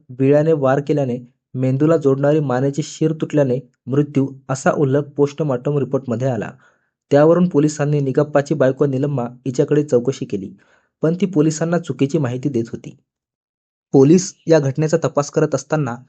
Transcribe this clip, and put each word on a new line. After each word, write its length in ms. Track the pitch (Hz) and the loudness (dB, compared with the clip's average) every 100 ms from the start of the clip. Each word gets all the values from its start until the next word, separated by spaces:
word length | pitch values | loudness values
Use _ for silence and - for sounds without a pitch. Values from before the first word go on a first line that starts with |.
| - 123 | -12 -2
विळ्याने 340 | 135 147 160 | 2 2 2
वार 280 | 156 131 139 143 | 2 2 0 0
केल्याने 480 | 151 131 123 - _ _ | -2 -2 -6 -12 _ _
मेंदूला 420 | 127 131 135 156 165 | -4 -2 0 2 2
जोडणारी 440 | 139 135 143 156 | 2 2 2 0
मानेची 420 | 139 123 139 139 | 0 -2 -2 -4
शिर 300 | - - 156 | -8 -4 -4
तुटल्याने 580 | 160 165 151 135 123 - _ 123 | -2 -4 0 0 -2 -6 _ -4
मृत्यू 420 | 120 147 131 135 135 - | -2 0 0 -2 -6 -8
असा 220 | 131 180 | -4 -2
उल्लेख 320 | - 139 127 | 0 0 0
पोस्टमॉर्टम 760 | 143 - 143 143 151 123 147 147 | -2 -2 -2 -2 -4 -4 -2 -4
रिपोर्टमध्ये 500 | 139 135 127 117 131 | -2 -4 -4 -4 -4
आला. 220 | 113 87 - _ _ _ _ - | -4 -6 -12 _ _ _ _ 0
त्यावरून 380 | 139 156 170 180 | 4 6 4 2
पोलिसांनी 520 | 143 151 151 147 147 | 2 0 0 -2 0
निगप्पाची 540 | 135 139 147 143 139 | 0 0 0 0 0
बायको 320 | 151 135 135 143 | 0 0 2 0
निलम्मा 360 | 131 147 135 | 0 -2 -4
हिच्याकडे 640 | 120 123 135 120 147 151 | -6 -8 -6 -2 0 0
चौकशी 400 | 147 123 123 135 | 2 0 0 -4
केली, 280 | 123 101 98 - _ _ _ _ | -6 -8 -10 -16 _ _ _ _
पण 120 | 156 180 | -2 0
ती 60 | 196 | 0
पोलिसांना 520 | 151 156 156 170 175 | 2 0 0 -2 -2
चुकीची 400 | 175 127 135 165 | -4 -4 -2 -2
माहिती 300 | 123 127 143 | -2 -4 -4
देत 160 | 117 113 | -4 -6
होती. 240 | - - - _ _ _ _ _ _ _ _ _ | -10 -16 -20 _ _ _ _ _ _ _ _ _
पोलीस 420 | 139 139 180 - - - | 6 6 6 2 -6 2
या 120 | 160 | 2
घटनेचा 380 | 135 143 156 160 | 2 -2 0 0
तपास 340 | 135 143 - | -2 -2 -2
करत 240 | 156 151 | 0 0
असताना 420 | 156 - 156 127 120 | -2 -2 -4 -4 -8